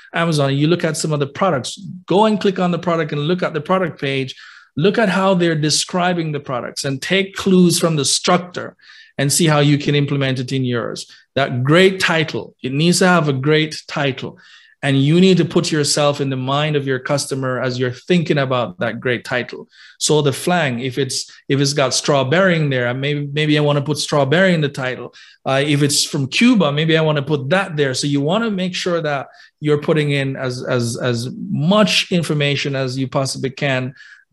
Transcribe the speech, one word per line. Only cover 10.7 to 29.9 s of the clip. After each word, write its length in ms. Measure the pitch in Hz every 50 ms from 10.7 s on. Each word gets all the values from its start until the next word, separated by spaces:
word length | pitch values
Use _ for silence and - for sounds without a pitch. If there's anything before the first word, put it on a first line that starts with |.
| 123 117 107 107 104 - - - - - _ _ _
That 300 | 131 139 - - 123 127
great 360 | 135 151 175 190 190 190 185
title, 560 | - - 170 160 156 156 - 113 85 - - _
it 100 | - 131
needs 280 | 135 139 160 175 175 180
to 80 | 190 185
have 200 | 180 170 156 147
a 60 | 139
great 480 | 131 131 151 156 156 156 156 156 - - -
title. 500 | - 165 143 139 131 - - - - - - - - - - _ _ _ -
And 180 | 139 139 135
you 180 | 135 143 156 175
need 180 | 185 190 185 165
to 80 | 170
put 260 | 175 - 180 165 -
yourself 500 | 170 151 143 143 - 156 147 143 139 143
in 80 | 147 135
the 80 | 135 131
mind 380 | 127 131 139 143 151 156 151
of 100 | 147 131
your 140 | 135 135 127
customer 600 | 131 - 147 139 - - 143 135 131 131 127 123
as 200 | 120 131 123 123
you're 120 | 131 123
thinking 460 | 123 - - - 185 180 160 - 160 143
about 400 | 139 127 127 123 117 101 - -
that 220 | 120 117 107 120
great 260 | 120 127 123 107 -
title. 420 | - 131 123 117 - - - - - _ - - - - _
So 240 | - - 156 151
the 100 | 147 143
flang, 500 | 117 - - - 180 175 160 135 123 117
if 180 | 127 131 123 147
it's, 320 | 139 127 - - - - - - _ -
if 100 | 143 135
it's 140 | 143 139 143
got 220 | 147 139 127 117
strawberry 640 | - - - 151 139 135 127 147 175 196 190 175 160
in 120 | 156 143
there, 240 | 135 127 123 120 123
maybe, 340 | 135 135 143 147 147 147 143 143
maybe 240 | 147 156 151 151 151
I 40 |
wanna 200 | 147 147 143 143
put 160 | 135 143 151 147
strawberry 560 | - - - 147 139 135 139 175 196 190 175
in 80 | 160
the 80 | 151 139
title. 460 | - 143 131 127 127 - 123 - - - - - - _ _
Uh, 200 | 135 135 135 143
if 160 | 151 147 143
it's 240 | 147 143 147 - -
from 220 | - - 156 135 131
Cuba, 440 | - - 233 240 254 208 170 147
maybe 240 | 143 147 160 160 156
I 60 | 160
wanna 220 | 160 156 151 147 139
put 260 | 139 156 143 127 135
that 260 | 175 190 196 185 160
there. 200 | 147 143 135 131
So 100 | 127 -
you 160 | 147 143 143
wanna 300 | 139 147 180 220 233 233
make 240 | 208 185 185 185 185
sure 260 | - - 185 170 170
that 280 | 160 151 143 135 131 - - - - - _ _
you're 220 | 147 147 147 147
putting 300 | 147 -